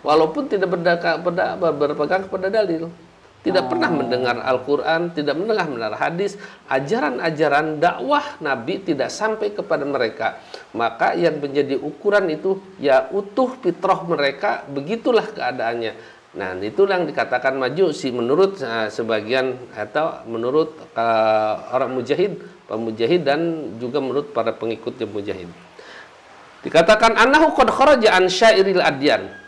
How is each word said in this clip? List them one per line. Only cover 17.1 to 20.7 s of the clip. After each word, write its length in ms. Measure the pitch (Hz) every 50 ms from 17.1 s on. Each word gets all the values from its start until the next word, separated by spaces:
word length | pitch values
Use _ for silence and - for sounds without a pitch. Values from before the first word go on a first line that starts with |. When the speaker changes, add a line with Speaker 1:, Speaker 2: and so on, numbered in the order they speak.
| 147 - 117 - 127 123 - 135 131
Speaker 1:
Majusi 560 | 139 131 127 139 160 190 165 147 - - 135
menurut, 480 | 120 123 117 120 139 165 190 190 196 131
eh, 320 | 131 120 113 117 110 107
sebagian 640 | - - 117 110 113 107 104 107 127 131 127 131 123 123 123 - - 110
atau 480 | 107 104 - 147 156 165 - 131 -
menurut, 480 | 113 117 113 113 123 131 156 160 156